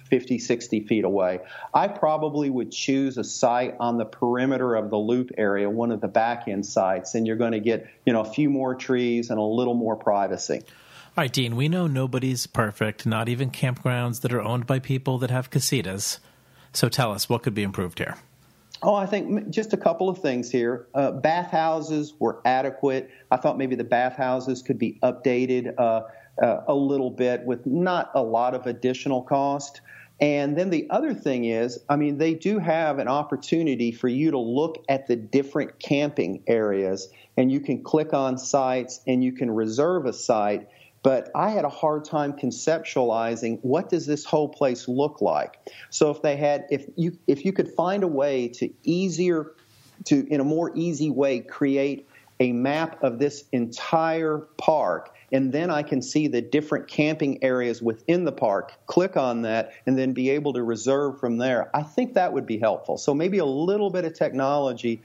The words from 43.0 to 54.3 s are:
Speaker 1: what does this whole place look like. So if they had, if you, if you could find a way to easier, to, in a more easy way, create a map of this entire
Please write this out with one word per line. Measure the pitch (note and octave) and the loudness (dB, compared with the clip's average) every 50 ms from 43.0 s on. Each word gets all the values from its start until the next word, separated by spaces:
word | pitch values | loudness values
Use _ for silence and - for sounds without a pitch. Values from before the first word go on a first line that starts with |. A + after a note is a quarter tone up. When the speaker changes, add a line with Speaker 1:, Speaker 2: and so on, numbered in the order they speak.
| B2 A#2 A2 A2+ A2+ A2+ A#2 A2+ A#2+ A2+ A2+ - | 2 2 2 0 0 -2 -2 -2 -2 -4 -4 -4
Speaker 1:
what | - B2 C3+ E3+ G3+ - | 0 0 0 0 2 0
does | F#3 E3 C3+ | -2 -2 0
this | C#3+ D3+ D3 - | -2 -4 -4 0
whole | - - D#3 D3+ D3 | 0 2 2 2 0
place | - - C#3+ C3 B2 - - | 0 0 0 0 0 -2 -4
look | - B2 C3 C#3+ D3+ D3+ - | -4 0 0 0 0 0 0
like. | A2 F2 D#2 D2 B1+ - - _ _ - - - - - | 0 2 2 0 -2 -4 -8 _ _ -18 -18 -18 -18 -10
So | - - D#3+ D3 | 0 2 2 2
if | D3 D3 | 2 0
they | - D3+ C#3+ | 0 0 0
had, | C#3+ D3+ D3 D3 C#3 - - | 2 2 0 0 0 -2 -2
if | D3 C#3 - - - | -4 -4 -4 -8 -2
you, | - E3 F3 F3 - _ | -2 -2 -2 -2 -2 _
if | - C#3 C#3 - | 0 0 2 0
you | G3 | 0
could | F#3+ - D#3 - | 0 0 -2 0
find | - - E3 F3+ G3 G#3 F#3+ | 0 0 0 0 0 0 0
a | F3 | 0
way | D3 C3+ C#3 D3 C#3 C3 A#2+ A#2 | 0 0 0 2 0 0 -2 -4
to | A#2+ - B2 - - _ _ | -4 -4 -6 -6 -6 _ _
easier, | D#3 E3 F3+ F#3+ F#3+ D#3+ D#3 F#3 F3+ E3+ D#3+ D3+ - - _ _ _ _ _ _ - _ - - | -2 0 0 0 -2 0 0 0 2 2 0 -2 -6 -14 _ _ _ _ _ _ -20 _ -16 0
to, | - D3+ C#3 - - | 2 2 2 4 2
in | D3+ C#3 | 0 2
a | C3+ | 2
more | D3 D#3 E3 E3+ - - | 2 2 0 0 -2 -2
easy | D#3 E3 E3+ D#3+ C3 D#3 D#3 | -2 -2 -2 0 0 -2 0
way, | B2 B2+ C#3 C#3 C3 A#2 | 2 2 2 2 0 -2
create | G#2+ - - - D3 C#3 C#3 C#3 C#3 C#3+ C3+ C3+ - _ - - _ _ _ _ | -4 -10 -4 0 0 2 2 2 2 0 -2 -6 -10 _ -20 -20 _ _ _ _
a | B2+ B2 | 0 0
map | A#2+ A#2+ B2 C#3 C#3+ D#3 E3 D#3+ - - | 2 0 0 0 0 0 -2 -4 -4 -2
of | - C3 A#2 A#2+ | -2 -2 0 0
this | C#3+ C#3+ C#3+ - - _ | -2 -2 -2 -6 -8 _
entire | - B2 A#2+ A#2 A#2+ - - - E3+ D#3+ D#3+ E3 D#3+ E3 D#3+ D#3 | -2 -2 -2 -2 -6 -10 -4 0 2 2 2 2 0 0 0 -2